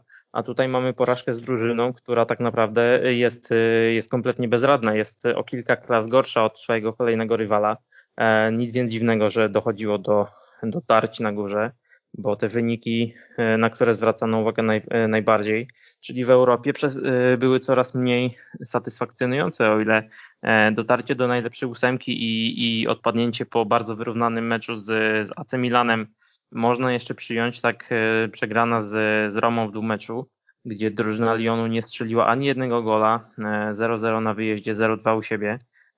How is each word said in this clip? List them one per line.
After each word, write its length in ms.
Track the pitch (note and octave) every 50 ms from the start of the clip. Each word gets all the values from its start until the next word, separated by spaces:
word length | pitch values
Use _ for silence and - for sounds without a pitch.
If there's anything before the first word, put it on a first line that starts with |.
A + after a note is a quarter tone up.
| - _ - - _ _
A 120 | - A#2 A2+
tutaj 240 | - A#2+ C3 C3
mamy 260 | C3 C3 B2+ B2+ B2+ B2
porażkę 400 | - B2 A#2+ B2 B2 - - A#2+
z 80 | A#2
drużyną, 520 | A#2 B2+ B2+ A2+ A2+ A#2 A#2+ A#2 A#2+ B2+ B2
która 320 | - _ - A#2+ A#2 A2+
tak 140 | - A#2+ -
naprawdę 720 | A#2+ A#2 A2 A#2 A2 G#2+ G#2+ A#2+ A#2+ A#2+ B2 - - B2+ B2
jest, 360 | A#2+ A#2+ A#2+ A#2+ A#2+ - - A#2+ A2+ A2+ A2+ A2+ A2+ A2+ A2+ A2+
jest 160 | A2+ G#2 -
kompletnie 380 | - B2 A2+ B2 A#2+ - B2
bezradna, 480 | A2+ B2 A#2 B2+ C#3 C#3+ C3+ A2+ A2 G#2+
jest 300 | G#2+ G#2+ - - _ -
o 180 | B2 A#2 - -
kilka 320 | - - A#2+ A2+ - B2
klas 320 | - - - B2 A2+ A2
gorsza 380 | A2+ A#2+ C3 C3 - - A#2+ A2
od 140 | A2 - -
swojego 340 | - - A#2 A2+ G#2+ A2+ A2+
kolejnego 440 | - B2 A#2 A2+ A2 A2+ A2 A#2
rywala. 400 | A2+ A2+ G2+ G#2+ G#2 G#2 G#2+ A2 - _ _ _ - _ _ _
E, 340 | - A#2 A2+ A2 A2 A2 A2
nic 200 | A2+ A#2 B2 A#2
więc 200 | A2+ B2+ B2 A2+
dziwnego, 380 | A2 A2 A#2 A#2 A2 G#2+ G#2+ G#2
że 200 | - A#2 A2 G#2+
dochodziło 480 | G2 A2 - A#2+ G#2 G2 A2 G#2+ G#2
do, 300 | G2+ F#2+ - G#2 G#2 G2+ - - - - - _ - -
do 180 | A2+ G2+ E3+
tarć 380 | - - A2+ A2 - A2 - -
na 120 | A#2 G#2+
górze, 400 | G2+ G#2 G2+ G2 G2+ G#2 A2 A#2+ - _ _ _ _ _ _ _ -
bo 220 | - G2 G#2 G#2
te 120 | G#2 A#2+
wyniki, 680 | G#2 A2 A#2+ A#2 A#2 A#2 A2+ - A#2 A#2 A2+ A#2 A2+ - - - _ -
e, 200 | - A#2 A2 A2+
na 120 | A2 A2+ A2+
które 240 | - - B2+ A#2 A2+
zwracano 460 | G2 A2 A2+ A2 - A#2+ A2+ A2 A2
uwagę 240 | G#2+ A2+ A2 - A2+
naj-, 240 | A2 G#2+ G#2+ - -
e, 180 | - A#2 A2+
najbardziej, 600 | A2 G#2+ A2 G2+ A2+ A2 G#2+ G#2 G#2+ G#2+ A2 B2 C3 - _ _ - _ _
czyli 260 | - - B2 B2+ B2
w 40 | A#2
Europie, 440 | C3 B2+ B2+ B2 A#2+ A#2 B2 C#3 C#3+
prze-, 600 | - D3+ C#3+ C3 C#3 - C3+ B2+ B2 B2 B2+ B2+
e, 40 |
były 220 | A#2 C3 C3 C3 B2+
coraz 360 | - - C3 B2+ B2 - -
mniej 420 | B2+ B2+ B2 B2 B2 B2+ B2 A#2+ - - - - - B2+
satysfakcjonujące, 1080 | - - - - - - - B2 - - - C3 B2 B2+ C#3+ E3+ F3 - - A#2+ A2
o 80 | G#2+ G#2+
ile, 300 | G#2+ A2+ A2 A2 G#2+ - - - - - _ _
e, 300 | - - A2+ A2 G#2+ G#2+
dotarcie 440 | G#2+ A2+ A2 A2 B2 A#2+ A#2+ - C#3
do 120 | B2 B2+
najlepszej 420 | A#2+ A#2 A#2+ A2 A#2+ - - C3+ B2+
ósemki 420 | A#2 - - B2 B2+ B2 - B2
i, 680 | A#2+ - A#2 A2+ A2+ A2 A2+ A#2 - - A#2+ A#2 A2+ A2+
i 60 | A2+
odpadnięcie 580 | A#2 A#2 - - A#2 A2+ A#2 A#2+ A#2+ A2+ - A#2+
po 200 | - - A#2 A2+
bardzo 300 | G#2 A#2 A#2 A2 A2+ A2+
wyrównanym 520 | G#2+ A#2 A#2+ A2 A#2 A#2 A2+ A2+ A2+ A2+
meczu 300 | A#2 A#2 A2 - - A#2
z, 80 | G#2+ G2 G#2+ A2 A2 A2 A2 G#2+ A2 G#2
z 40 | F#2+ -
A 80 | - C#3+
C 140 | - -
Milanem 500 | B2+ B2 B2 A#2+ B2 A#2+ A#2 A2+ A2 G#2+ G#2+ _ _ _ _ _ _ _ _
można 420 | - A#2 A#2 A#2+ B2 A#2+ B2+ B2+ B2
jeszcze 220 | A#2+ - - -
przyjąć, 460 | - - - A#2+ A#2 A#2 A#2+ A#2 -
tak, 280 | - A#2+ A#2 - - -
e, 360 | B2 A2+ A2 A2 A2 A2+ A2+
przegrana 540 | G#2+ - - A#2 G#2+ G#2+ A2+ A#2 A#2 A#2 A2+
z, 80 | G#2 G2+ G#2 A2 G#2+ G#2+ G#2+ G#2+ G#2+ G#2 G2+
z 40 |
Romą 300 | A2 A#2 A#2 A#2 A#2 A2
w 40 | G#2
dwumeczu, 580 | G2 A2 G#2+ A2+ G#2+ G2+ - - A2+ B2 C#3 - _ _ _ _ _ _ -
gdzie 260 | A#2 G#2+ G2+ A2 A2
drużyna 420 | G2+ A#2 A2 G#2+ G#2+ A2 A#2 A2+ A2+
Lyonu 340 | A2+ A2+ A2+ A2+ A2+ A2+
nie 140 | A2+ A2+ A#2
strzeliła 460 | A2 - - - B2 A2+ A2+ A#2 A2
ani 180 | A2 A#2 C3 C#3
jednego 380 | C#3 C3 B2+ C3 B2 A#2+ A#2+ A2+
gola, 460 | A2 G#2+ G#2+ G#2+ A2 A2+ A2+ A2 - _ -
e, 340 | G#2+ G#2+ G#2+ G#2 G#2+ G#2+ G#2
zero 240 | G2+ A2+ A#2 A#2
zero 240 | G#2+ A2 A2+ A2 A2
na 120 | A2 A2 G2+
wyjeździe, 420 | G#2 A2 A2 G#2+ G#2 F#2+ A#2 G#2+
zero 220 | G#2 A2+ A2 A2
dwa 180 | A2 - A2+ A2+
u 60 | A2
siebie, 360 | G#2 - A2 G#2 G#2 G#2 A2 B2+ - _ _ _ _ _ _